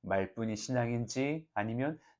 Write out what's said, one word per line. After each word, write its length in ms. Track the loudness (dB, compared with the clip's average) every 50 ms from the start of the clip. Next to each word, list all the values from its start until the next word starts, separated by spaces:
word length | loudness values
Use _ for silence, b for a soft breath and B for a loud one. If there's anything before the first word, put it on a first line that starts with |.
말뿐인 540 | -4 0 2 2 2 0 -2 -2 -2 -2 -2
신앙인지, 920 | -2 -2 0 2 2 2 2 2 0 -2 -2 0 0 0 0 0 -2 -6 -4 _
아니면 460 | -2 -2 0 0 0 0 0 -2 B B B B